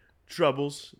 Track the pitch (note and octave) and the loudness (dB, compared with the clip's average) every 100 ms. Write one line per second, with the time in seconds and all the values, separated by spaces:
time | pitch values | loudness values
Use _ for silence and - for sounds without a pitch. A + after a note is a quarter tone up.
0 | _ _ _ - D#3 C3+ C#3+ C#3 - - | _ _ _ 0 2 2 -2 -6 -14 -10